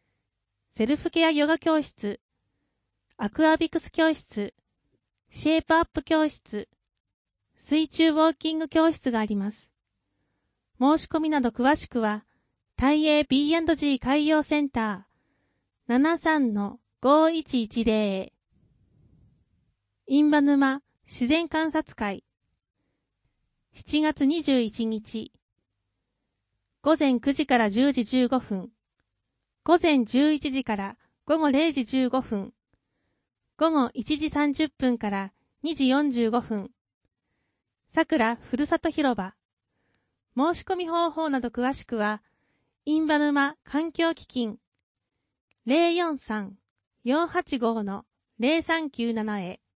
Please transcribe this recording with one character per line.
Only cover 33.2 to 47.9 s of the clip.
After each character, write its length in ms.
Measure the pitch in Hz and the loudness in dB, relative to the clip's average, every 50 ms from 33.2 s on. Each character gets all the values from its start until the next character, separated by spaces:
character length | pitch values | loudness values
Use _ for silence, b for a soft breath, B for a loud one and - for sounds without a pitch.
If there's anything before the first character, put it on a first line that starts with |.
| _ _ _ _ _ _ _ | _ _ _ _ _ _ _
午 140 | - 302 330 | 0 0 2
後 180 | 320 294 254 240 - | 2 2 0 0 -2
一 240 | 277 214 - 302 | -6 -4 -4 -2
時 120 | 285 302 294 | -2 -2 -2
三 240 | - 294 294 294 269 | -2 0 0 0 0
十 160 | - 311 294 | -2 -2 -4
分 300 | - - 262 254 240 226 | -2 -2 -2 -2 0 -2
か 100 | - 208 | -4 -4
ら 240 | 202 196 196 190 - _ _ _ _ _ - | -4 -6 -8 -10 -14 _ _ _ _ _ -8
二 100 | 320 320 | -6 -2
時 140 | 269 269 | 0 2
四 240 | 254 262 285 294 294 | 2 2 2 2 0
十 180 | 247 240 233 220 | 0 0 0 0
五 100 | 226 247 | 0 -2
分。 320 | 240 - 220 202 190 - _ _ _ _ _ _ _ _ _ _ _ _ _ _ _ _ _ _ _ _ _ _ _ | -2 -4 -6 -8 -8 -10 _ _ _ _ _ _ _ _ _ _ _ _ _ _ _ _ _ _ _ _ _ _ _
桜 480 | _ - 320 320 - 330 294 220 220 240 | _ -2 -2 -2 0 0 0 0 0 -2
ふ 220 | - - - - | -6 -8 -6 -4
る 100 | 240 294 | -4 -2
さ 100 | - 330 | -2 -2
と 140 | 320 - 330 | -2 -2 -2
広 240 | - - 294 262 240 | -2 0 0 0 0
場。 200 | 214 185 190 - _ _ _ _ _ _ _ _ _ _ _ _ _ _ _ _ _ _ _ - | -2 -4 -8 -12 _ _ _ _ _ _ _ _ _ _ _ _ _ _ _ _ _ _ _ -4
申 180 | 240 277 330 349 | -2 0 0 0
し 80 | - - | -2 -4
込 120 | - 381 | -6 -6
み 120 | 359 320 | -4 -4
方 220 | 320 330 339 339 330 | -2 -2 0 0 -2
法 200 | 285 320 320 311 | -2 -2 -2 -2
な 80 | 269 262 | -2 -2
ど 100 | 233 233 | -4 -4
詳 220 | 226 247 247 262 269 | -4 -4 -2 -2 -4
し 100 | - - | -6 -8
く 140 | - 247 | -6 -4
は、 240 | 220 208 208 214 214 _ _ _ _ _ _ _ _ _ _ _ _ _ | -2 -2 -2 -4 -6 _ _ _ _ _ _ _ _ _ _ _ _ _
印 220 | 294 302 311 320 | -2 0 0 2
旛 100 | 302 302 | 2 2
沼 380 | 294 294 294 285 285 277 277 311 - _ | 2 2 2 2 2 0 -2 -4 -8 _
環 280 | - - 285 320 330 | -6 -4 -4 -2 -2
境 220 | - - 330 330 330 | -2 -2 0 0 -2
基 140 | - - | -4 -10
金、 320 | - - 254 233 214 208 - _ _ _ _ _ _ _ _ _ _ _ _ _ _ _ _ _ _ _ _ - | -10 -6 -6 -6 -6 -6 -12 _ _ _ _ _ _ _ _ _ _ _ _ _ _ _ _ _ _ _ _ -2
零 300 | 226 269 330 339 339 339 | 0 2 2 2 2 2
四 220 | 349 349 330 302 262 | 0 -2 -2 -4 -6
三 380 | - - 220 214 196 190 196 - _ _ _ _ _ _ _ _ - | -6 -8 -8 -6 -8 -10 -14 -20 _ _ _ _ _ _ _ _ -4
四 240 | 233 269 311 339 | -2 0 0 0
八 320 | 320 - 359 349 - 294 240 | -2 -2 -4 -4 -4 -4 -2
五 240 | 240 233 226 226 208 | -2 -2 -2 -2 -4
の 220 | 202 | -6